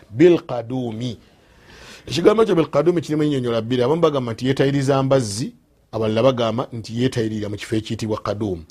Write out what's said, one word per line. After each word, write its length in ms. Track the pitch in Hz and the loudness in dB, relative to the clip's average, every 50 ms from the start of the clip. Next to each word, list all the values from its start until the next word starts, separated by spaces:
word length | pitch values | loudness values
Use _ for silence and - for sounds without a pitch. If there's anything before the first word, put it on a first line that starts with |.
| - _ | -20 _
bil 300 | 101 120 165 180 170 - | 2 6 8 8 8 6
qadumi. 800 | - - 127 120 117 113 131 131 123 117 110 110 123 123 101 - - _ _ _ _ _ _ - - - - - - - - - - | 2 -4 -6 -8 -6 -6 -6 -6 -6 -6 -6 -6 -8 -8 -8 -10 -16 _ _ _ _ _ _ -20 -20 -20 -20 -20 -20 -20 -20 -18 -12
Ekigambo 360 | - 123 170 175 208 208 220 226 | -6 -4 2 4 4 4 4 2
ekyo 120 | 202 185 | 2 2
bil 160 | 165 151 - | 2 0 0
qadumi 300 | - 143 147 175 180 165 | 0 0 2 2 0 0
kirimu 220 | 135 - 151 156 151 | -2 -2 -2 -2 0
ennyonnyola 380 | 147 143 131 123 120 117 113 110 | 0 0 0 -2 -2 -2 -2 -2
bbiri. 200 | 117 127 123 120 | -2 0 0 2
Abamu 200 | 131 156 175 165 | 2 2 2 2
bagamba 300 | 156 143 135 123 117 110 | 2 2 0 -2 -4 -6
nti 140 | - 123 | -2 -2
yeetayiriza 560 | 135 135 - 135 139 143 143 131 135 139 135 135 | -2 2 2 2 2 2 0 2 2 2 2 2
mbazzi, 520 | 131 135 135 120 107 98 110 151 240 - _ _ _ _ _ _ _ - | 2 2 2 2 -2 -4 -6 -8 -8 -10 _ _ _ _ _ _ _ -6
abalala 260 | 110 110 107 107 113 120 | -2 -2 0 0 2 2
bagamba 460 | 135 127 117 117 113 110 120 139 - 127 | 2 2 2 0 -2 -2 -2 -6 -6 -10
nti 300 | 113 101 - 110 117 127 | -12 -12 -8 -4 -2 -2
yeetayirira 460 | 127 - 123 113 110 110 107 104 101 | 0 0 -2 -2 -2 -4 -4 -6 -6
mu 80 | 104 | -8
kifo 200 | 101 - - 113 | -10 -6 -4 -4
ekiyitibwa 420 | 110 107 - 113 107 117 107 107 - | -4 -2 -4 -6 -6 -4 -4 -4 -4
qadum. 460 | - 107 101 104 110 101 90 80 80 - | -4 -6 -4 -4 -4 -4 -4 -6 -10 -14